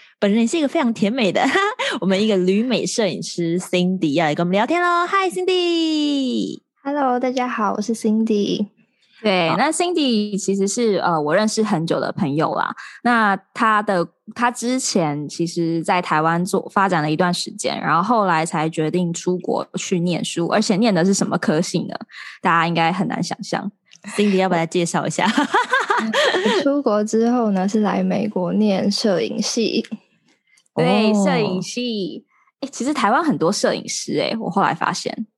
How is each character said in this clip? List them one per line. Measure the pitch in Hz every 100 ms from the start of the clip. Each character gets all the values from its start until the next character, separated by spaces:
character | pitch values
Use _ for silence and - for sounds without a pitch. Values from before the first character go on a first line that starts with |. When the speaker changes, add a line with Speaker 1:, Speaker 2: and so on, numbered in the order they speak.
| - _
Speaker 1:
本 | 202
人 | 214
也 | 233
是 | 339
一 |
个 | 285
非 | 339
常 | 262
甜 | 226 202
美 | 254 214
的， | - - 370 403
<laughs> | 480 539 339
我 | 185
们 | 190
一 | 220
个 | 196
旅 | 180 196
美 | 247 208 -
摄 | - 208
影 | 139
师 | 165 - 170 175
Cindy | 180 180 180 185 160
要 | 143 160
来 | 147
跟 | 170
我 |
们 |
聊 | 190
天 | 240 330
咯。 | 349 349
嗨， | 349 392 381
Cindy。 | 359 359 370 349 339 320 311 294 285 262 233 139 - _ _
Speaker 2:
Hello， | 277 294 269 247
大 | 254
家 | 254 247
好， | 233 208 196
我 |
是 | 208
Cindy。 | 226 226 214 226 214 202 190 208 _ _ _ _ _
Speaker 3:
对， | 220 190 165
Speaker 1:
好。 | 165
Speaker 3:
那 | 277
Cindy | 320 349 349 277 226 208 202
其 | -
实 | 196 196
是， | 247 233 190
呃， | - 165
我 | 147
认 | 170 214
识 | 220
很 | 214 185 160
久 | 160
的 | -
朋 | - 175
友 | 143 156 -
啦。 | - - - -
那 | 240 240 214 196 -
她 | - 226 214
的， | 214 190 170 _ -
她 | 214 240
之 | 233 233 254
前 | - 208 160 147 147
其 | - 170
实 | - 165 165
在 | 160 185
台 | 175 156
湾 | 160 170
做， | 180 190 -
发 | - 196
展 | 175
了 | 151
一 | 151
段 | 180
时 | 180 -
间， | 208 - -
然 | - 156
后 |
后 | 196 240 196
来 | 165
才 | 160 170 160
决 | 160 156
定 | 170 175
出 | 165 - 180
国 | - - - -
去 | - 180
念 | 175 165
书， | - - 170
而 | 202
且 | 214 190
念 | 233
的 | 185
是 | 180
什 | 196 -
么 | -
科 | - 156
系 | 185 180
呢？ | - - - - - -
大 | 190
家 | 170 165
应 |
该 | 170 165
很 | 185 165
难 | -
想 | 175 -
象。 | - 175 202 - _ - -
Speaker 1:
Cindy， | - 208 190
要 | 185
不 |
要 | 175
来 | 165
介 | 180
绍 | 170 175 -
一 |
下？ | -
Speaker 2:
<laughs> | -
我 | 220 294 415 480 508 427 453 226 453 571 - 403 440
出 | 277 285
国 | 277 208
之 | 214 226 233
后 | 247 226
呢， | 190 185
是 | 220
来 | 208 -
美 | 185 190 214
国 | 202 175
念 | 190 214 190 208
摄 | 202 226 175
影 | - 226
系。 | 214 - 214 - - 220 _ _ _ _ _ _ _
Speaker 3:
对， | - 165 202 214
Speaker 1:
哦。 | 214
Speaker 3:
摄 | 190 170
影 | - 185
系。 | 175 - 247 220 185 - - _ _ _
诶， | 269
其 | -
实 | 240
台 | 302 202
湾 | 254
很 | 330 196
多 | 160
摄 | 208 240
影 | - -
师 | - - 143
诶， | - 226
我 | 220
后 | 190
来 | 175
发 | 170 -
现。 | 180 - - 220